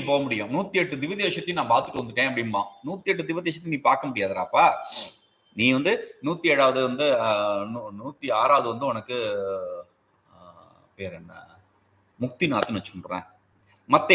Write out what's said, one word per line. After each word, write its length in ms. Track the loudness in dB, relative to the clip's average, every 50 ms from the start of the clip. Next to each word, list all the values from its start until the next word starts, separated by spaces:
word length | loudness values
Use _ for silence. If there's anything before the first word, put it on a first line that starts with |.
போக 180 | 4 2 2 2
முடியும். 280 | 2 0 -2 -2 -2 -2
"நூத்தி 260 | -2 -4 -2 0 0
எட்டு 180 | 0 0 0 -2 -6
திவ்ய 180 | -6 -6 -4
தேசத்தையும் 420 | -2 -2 -2 -2 -4 -6 -4 -4 -2
நான் 100 | 0 2
பார்த்துட்டு 320 | 2 2 2 0 -6 -8
வந்துட்டேன்" 280 | -8 -4 -2 0 0 0
அப்படிம்பா. 320 | 0 -2 -4 -2 0 -2 -2 -2 -6 -12 -10
நூத்தி 200 | -8 -8 -6 -2
எட்டு 220 | -2 -2 -2 -2
திவ்ய 180 | -4 -4 -4 -2
தேசத்தையும் 320 | -4 -6 -4 -6 -6 -4
நீ 40 | 0
பார்க்க 280 | 2 2 2 2 0
முடியாதுடாப்பா. 580 | -6 -4 -2 -2 -2 -2 -4 -4 0 4 6 6 6 4 0 -8 -8 -8 -8 -8 -8 -12 _ _ _ _ _ _ _ -2
நீ 120 | 2 4 4
வந்து 220 | 4 4 2 2 0 0 -2 -10 -14 -8 -6
நூத்தி 240 | -4 -4 0 2
ஏழாவது 340 | 2 4 6 6 6 6 4
வந்து, 240 | 0 0 0 0 2 2 2 2
ஆ, 80 | 2 2 2 2 2 0 0 -2 -2
நூ-, 280 | -6 -8 -10 -10 -12 -14
நூத்தி 320 | -12 -12 -12 -12 -8 -4 0 2
ஆறாவது 340 | 4 6 6 6 6 4
வந்து 180 | 2 -2 -2 -2
உனக்கு, 320 | -2 -2 -4 -6 -6 -6 -4 -2 -2 -2 -2 -4 -4 -4 -6 -6 -8 -10 -12 -14 _ _ _ _ _ _ _ _ _
ஆ, 80 | _ -20 -20 -20 -20 -20 -20 -20 _ _ _ _ _
பேர் 180 | -10 -10 -10 -10
என்ன, 200 | -12 -16 -18 -20 -20 -20 -20 -20 -20 _ _ _ _ _ _ _ _ _ _ _ -8
முக்திநாத்னு 600 | -6 -6 -4 -4 -2 0 0 0 0 0 -2 -6
வச்சுன்றேன். 460 | -6 -8 -12 -12 -10 -8 -8 -10 -10 -12 _ _ _ _ _ _ _ _ _ _ _ 2
மத்த 200 | 2 4 6 8